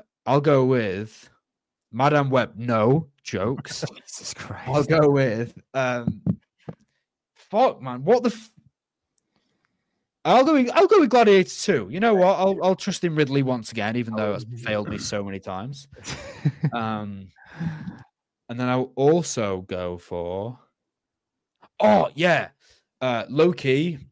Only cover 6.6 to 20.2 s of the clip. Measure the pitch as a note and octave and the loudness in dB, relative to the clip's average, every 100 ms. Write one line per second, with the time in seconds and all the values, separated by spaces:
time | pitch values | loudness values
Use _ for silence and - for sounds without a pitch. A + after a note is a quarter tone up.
6.6 | - - _ _ _ _ _ _ _ G#3 | -20 -20 _ _ _ _ _ _ _ 0
7.6 | C4 - B2+ B2 D3 B3 B3 - - _ | 2 0 -8 -4 0 2 2 -4 -12 _
8.6 | _ _ _ _ _ _ _ _ _ _ | _ _ _ _ _ _ _ _ _ _
9.6 | _ _ _ _ _ _ D3+ A3 C4+ D4 | _ _ _ _ _ _ 4 4 6 4
10.6 | A#3+ D#4 G4 G#4+ C4+ B3 A3 G3 F#3 - | 4 4 6 6 6 6 6 6 4 -2
11.6 | - D3+ G2 E3 A#3 G3+ F#3 F3 F#3+ F#3+ | -2 -2 -2 -2 2 4 4 4 0 0
12.6 | F3+ F#3 - F3 F3 D3+ C#3 C#3 C3 B2 | 0 0 -4 -4 -2 0 2 2 0 -2
13.6 | G#2+ A2+ G#2 A#2+ A2+ A2 G#2+ G2 A2 A#2 | -4 -4 -4 -2 -4 -4 -2 -4 -8 -10
14.6 | A#2 G#2+ G2 G#2 - G#2+ G2+ G2 G2+ F#2 | -4 -4 -4 -8 -6 -6 -6 -10 -10 -10
15.6 | A#2 C#3 - - - - - - C#3+ - | -10 -14 -20 -18 -14 -14 -14 -6 -6 -4
16.6 | D3+ A#2 A2 G#2+ G#2 G2 F#2+ _ - - | -4 -4 -4 -6 -8 -12 -18 _ -20 -10
17.6 | E3 D#3 - A2+ - _ _ _ - A#2+ | -10 -10 -14 -16 -20 _ _ _ -14 -6
18.6 | B2 B2+ - - C#3 E3+ D#3 - G#2 F#2 | -2 -2 -2 0 2 2 0 -4 -4 -4
19.6 | F#2 F2+ F2+ F2 - F2 | -6 -8 -6 -8 -10 -8